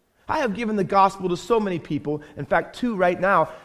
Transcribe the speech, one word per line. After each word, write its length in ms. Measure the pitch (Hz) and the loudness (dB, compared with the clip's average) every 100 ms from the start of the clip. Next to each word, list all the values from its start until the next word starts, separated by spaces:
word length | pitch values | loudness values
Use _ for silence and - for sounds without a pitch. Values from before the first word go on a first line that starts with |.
| _ _ - | _ _ -4
I 120 | 277 | -2
have 160 | 254 196 | -2 -2
given 200 | 226 214 | -2 -2
the 100 | 180 | 2
gospel 440 | 196 190 190 180 | 4 4 2 -4
to 80 | 175 | -4
so 220 | - 233 | 0 0
many 180 | 196 175 | 0 -4
people. 460 | - 147 147 151 - - | -4 -6 -4 -6 -8 -12
In 100 | 143 | 0
fact, 320 | 180 - - | 0 0 -4
two 180 | 247 196 | -4 2
right 240 | 180 175 | 2 2
now 300 | 185 180 156 - | 2 4 2 -4